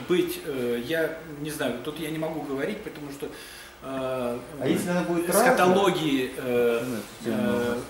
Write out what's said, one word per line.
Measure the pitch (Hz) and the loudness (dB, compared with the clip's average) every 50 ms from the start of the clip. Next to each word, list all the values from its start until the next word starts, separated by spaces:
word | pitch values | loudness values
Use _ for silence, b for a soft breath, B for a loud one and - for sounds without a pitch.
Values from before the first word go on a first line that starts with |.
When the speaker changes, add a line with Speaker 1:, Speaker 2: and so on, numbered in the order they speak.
| 123 143 | 0 2
Speaker 1:
быть, | 175 180 - - - - - | 4 4 4 2 -2 -6 -6
э, | 165 139 131 120 120 120 120 120 | -4 -4 -2 0 0 0 -2 -2
я | 139 160 165 160 151 160 - - 160 147 143 | -2 0 0 0 0 -2 -6 -10 -12 -10 -8
не | 147 156 | -8 -6
знаю, | - - 147 127 120 120 - | -4 -2 -2 -2 -2 -4 -6
тут | 151 147 - | -6 -6 -6
я | 165 151 | -6 -4
не | 160 160 | -4 -4
могу | 160 160 160 151 | -4 -4 -4 -4
говорить, | 139 139 135 135 147 202 208 - | -4 -4 -2 -2 -2 -2 -4 -6
потому | - 156 - 151 147 143 | -8 -10 -10 -10 -10 -12
что, | 139 - 151 | -10 -10 -10
э, | 139 - - - - - - - - - - - 135 135 131 131 131 131 127 123 120 120 123 - - 156 135 | -10 -10 -12 -14 -16 -16 -18 -18 -18 -18 -14 -10 -8 -6 -4 -2 -2 -2 -2 -2 -2 -4 -4 -8 -10 -8 -2
Speaker 2:
А | 123 | 0
если | 147 - 208 - 180 | 2 2 2 2 0
она | 175 180 | 0 0
будет | 160 160 175 170 170 175 | 2 2 0 0 2 2
Speaker 1:
эскатологии, | - 208 240 254 - - 180 180 190 196 202 185 - 151 156 151 135 131 127 123 - | 4 6 6 6 6 6 6 6 6 6 6 4 4 2 2 2 2 2 0 -2 -4
Speaker 2:
разная? | 151 131 123 | -4 -2 2
Speaker 1:
э, | 120 120 120 120 117 117 123 131 123 107 98 - - - | 4 4 4 4 4 2 0 -2 -4 -6 -6 -10 -12 -6
Speaker 3:
Почему | 113 117 110 | -4 -2 0
это | 107 | 2
тема | - 123 120 120 120 | 2 2 2 2 0
Speaker 1:
э, | 120 120 123 - | 0 -2 -2 -4